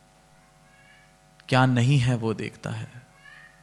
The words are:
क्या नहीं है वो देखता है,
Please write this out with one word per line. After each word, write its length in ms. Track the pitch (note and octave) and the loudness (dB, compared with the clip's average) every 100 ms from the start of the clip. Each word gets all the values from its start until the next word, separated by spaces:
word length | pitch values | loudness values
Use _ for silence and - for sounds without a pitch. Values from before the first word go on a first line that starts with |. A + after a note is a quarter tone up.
| _ _ _ - _ _ _ - - - _ _ _ - - | _ _ _ -20 _ _ _ -20 -20 -20 _ _ _ -20 -2
क्या 180 | C3 B2+ | 2 4
नहीं 320 | B2 B2 C#3+ | 2 2 2
है 180 | A#2+ A#2+ | 2 -2
वो 180 | A2 | -2
देखता 360 | A2 G#2+ - G#2+ | -6 -8 -10 -10
है, 180 | A2+ A2 A#2+ - - - - - - | -10 -12 -16 -20 -20 -20 -20 -20 -20